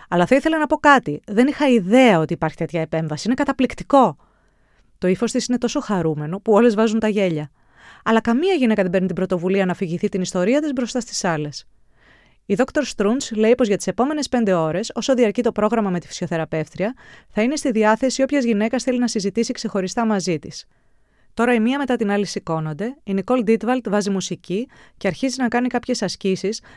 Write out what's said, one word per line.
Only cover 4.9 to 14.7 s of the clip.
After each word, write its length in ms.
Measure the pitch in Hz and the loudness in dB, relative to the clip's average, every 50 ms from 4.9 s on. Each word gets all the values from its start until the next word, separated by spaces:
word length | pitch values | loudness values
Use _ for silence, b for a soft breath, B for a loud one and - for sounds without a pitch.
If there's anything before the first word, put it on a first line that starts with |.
| _ _ | _ _
Το 100 | - 180 | 0 0
ύφος 240 | 190 185 - 220 | 0 0 0 -2
της 140 | - 254 226 | -2 -4 -2
είναι 120 | - 247 233 | -2 -2 -2
τόσο 220 | - 240 - - | -2 -2 -2 -4
χαρούμενο 600 | 262 - 214 185 165 160 156 147 151 151 170 202 | -4 -2 -2 -2 0 -2 -2 -2 -6 -8 -8 -8
που 140 | _ - 214 | _ 4 4
όλες 220 | 196 233 240 214 | 6 6 6 4
βάζουν 240 | 196 220 233 214 226 | 4 2 2 2 0
τα 80 | 220 214 | 0 0
γέλια. 440 | 208 208 196 185 165 151 151 147 B B B B B B B B B B B | 0 0 0 0 0 -2 -6 -8 B B B B B B B B B B B
Αλλά 180 | - 226 226 | 0 0 2
καμία 320 | 220 240 233 247 330 381 392 | 2 2 0 2 2 2 2
γυναίκα 280 | 320 254 226 220 202 | 2 2 2 2 2
δεν 100 | 196 185 | 2 2
παίρνει 160 | 175 190 185 185 | 2 0 0 0
την 80 | 180 | -2
πρωτοβουλία 500 | 160 185 185 185 180 165 185 190 208 190 | -2 -2 -2 -2 -2 0 0 0 2 2
να 60 | 185 | 0
αφηγηθεί 380 | 175 - 202 165 165 175 - 208 | 0 -2 -4 -4 -4 -2 -4 -2
την 120 | - 196 | -2 -2
ιστορία 400 | 185 175 - 190 180 190 247 294 | -4 -2 -2 -2 0 2 2 2
της 120 | 302 311 277 | 0 -2 -2
μπροστά 260 | 254 254 220 - 254 | -4 -4 -4 -4 -6
στις 240 | 226 - - - - | -6 -6 -8 -4 -2
άλλες. 440 | 190 165 151 151 147 139 - - - _ _ b b b b b b b b b b b b b | -2 -2 -2 -4 -8 -10 -14 -18 -20 _ _ b b b b b b b b b b b b b
Η 100 | _ 202 | _ 0
δόκτωρ 300 | 180 254 - - 311 277 | 0 0 0 0 -2 -2
Στρούντς 460 | - - - 208 196 233 277 269 - | -2 -2 -2 0 0 0 -2 -4 -6
λέει 240 | 226 208 214 214 254 | -2 0 4 4 4
πως 120 | 254 262 208 | 4 4 0
για 100 | 202 180 | 0 -2
τις 100 | - - | -2 -4
επόμενες 420 | 185 - 240 277 311 302 277 - | -2 -2 -2 0 0 -4 -4 -2
πέντε 240 | - 247 233 196 185 | 0 0 2 2 2
ώρες, 380 | 175 160 156 | 2 0 0